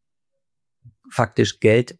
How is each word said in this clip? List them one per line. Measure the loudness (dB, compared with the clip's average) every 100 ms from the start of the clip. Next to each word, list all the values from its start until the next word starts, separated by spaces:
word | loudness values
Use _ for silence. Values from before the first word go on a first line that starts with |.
| _ _ _ _ _ _ _ _ -20 _ _
faktisch | -4 -2 -2 -4 0
Geld | 0 2 0